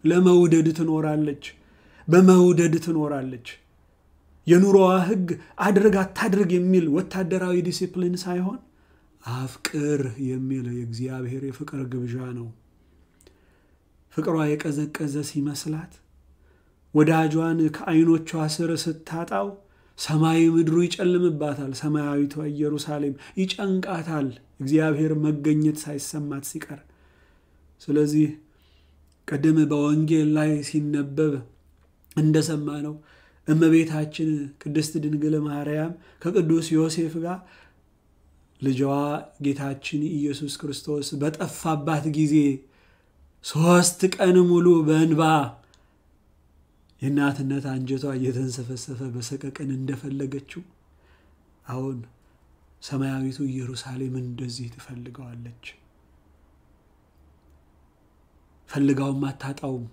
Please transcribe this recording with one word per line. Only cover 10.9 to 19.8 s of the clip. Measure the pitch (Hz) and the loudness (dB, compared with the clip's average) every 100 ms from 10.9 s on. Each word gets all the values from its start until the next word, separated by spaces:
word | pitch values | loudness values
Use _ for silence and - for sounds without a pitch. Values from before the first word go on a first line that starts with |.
| 117 127 131 123 131 | -8 -8 -8 -8 -8
የፍቅር | 135 127 151 139 127 | -10 -10 -12 -10 -8
ግብዣ | 127 123 123 127 | -6 -6 -8 -10
ነው። | 120 117 - _ _ _ _ _ _ _ _ _ _ _ _ _ _ _ | -12 -12 -16 _ _ _ _ _ _ _ _ _ _ _ _ _ _ _
ፍቅሯ | - 156 160 | -6 -2 0
የቀዘቀዘ | 151 151 165 143 151 - 151 147 | 0 -2 -4 -4 -6 -6 -6 -6
ሲመስላት፣ | 147 151 143 143 160 156 185 - _ _ _ _ _ _ _ _ _ | -6 -4 -4 -6 -8 -8 -10 -20 _ _ _ _ _ _ _ _ _
ወዳጇን | 151 151 160 160 160 165 165 156 | 4 4 4 2 0 0 0 0
ከዓይኖቿ | 156 - 160 165 165 160 160 156 | -2 2 4 6 4 0 -4 -4
ስር | 156 165 160 | -2 -4 -2
ስታጣው፣ | 170 156 - 165 170 196 202 196 _ _ | -4 -8 -10 -10 -4 -4 -4 -8 _ _